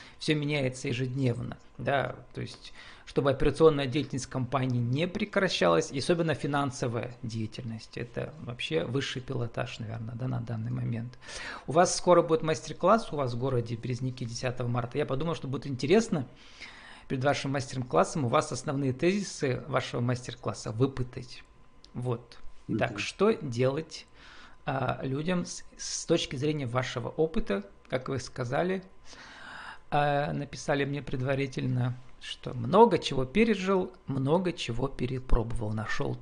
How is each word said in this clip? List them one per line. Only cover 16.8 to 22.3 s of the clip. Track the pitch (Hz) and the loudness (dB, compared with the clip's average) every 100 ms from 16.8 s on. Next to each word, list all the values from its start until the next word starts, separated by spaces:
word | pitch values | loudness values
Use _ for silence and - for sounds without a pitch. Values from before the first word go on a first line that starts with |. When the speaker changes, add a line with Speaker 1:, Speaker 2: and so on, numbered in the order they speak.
| - - - | -18 -14 -6
Speaker 1:
перед | 135 | 0
вашим | 139 135 139 | 2 2 0
мастер-классом | 139 127 131 123 160 185 170 120 | -2 -4 -6 2 4 4 2 2
у | |
вас | 143 - | 2 2
основные | 123 - 139 139 | -2 -4 0 0
тезисы | 127 175 202 190 - 139 123 - | 2 2 2 -2 -2 -2 -2 -2
вашего | 131 - 131 | -2 0 0
мастер-класса | 120 123 - - 120 110 123 | 0 0 -4 -8 -6 -6 -4
выпытать. | 110 135 135 120 - - - - - - - - | 0 0 0 -4 -6 -12 -16 -18 -20 -20 -20 -14
Вот. | - 123 117 - | -6 -4 -4 -8